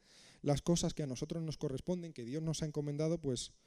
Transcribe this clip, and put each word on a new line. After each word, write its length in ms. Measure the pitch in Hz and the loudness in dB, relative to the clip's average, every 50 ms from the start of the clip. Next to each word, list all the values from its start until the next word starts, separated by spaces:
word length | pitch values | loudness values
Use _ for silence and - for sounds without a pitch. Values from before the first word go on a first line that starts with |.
| _ - - - - - - - | _ -20 -20 -20 -20 -20 -14 -2
las 200 | - 139 143 139 | 2 2 2 4
cosas 320 | - - 175 165 - 165 - | 6 4 4 4 4 0 0
que 100 | - 151 | 0 -2
a 40 | |
nosotros 360 | 135 123 - - 151 165 165 160 | -2 -2 -4 -4 -4 -2 -2 -2
nos 140 | 156 143 | -2 -2
corresponden, 560 | - 151 143 131 131 - - 180 180 170 165 151 | -2 -2 -2 -2 -2 -2 -2 -2 -2 -2 -8 -10
que 120 | 127 117 | -8 -6
Dios 160 | 117 135 160 | -4 -4 -2
nos 220 | 160 160 151 - 160 | 0 0 0 0 -2
ha 20 | |
encomendado, 540 | 156 - 151 147 147 147 147 156 160 170 170 | -2 0 -2 -2 0 0 2 2 2 2 2
pues 320 | 151 139 123 - - - - _ _ | 0 0 0 0 -2 -8 -12 _ _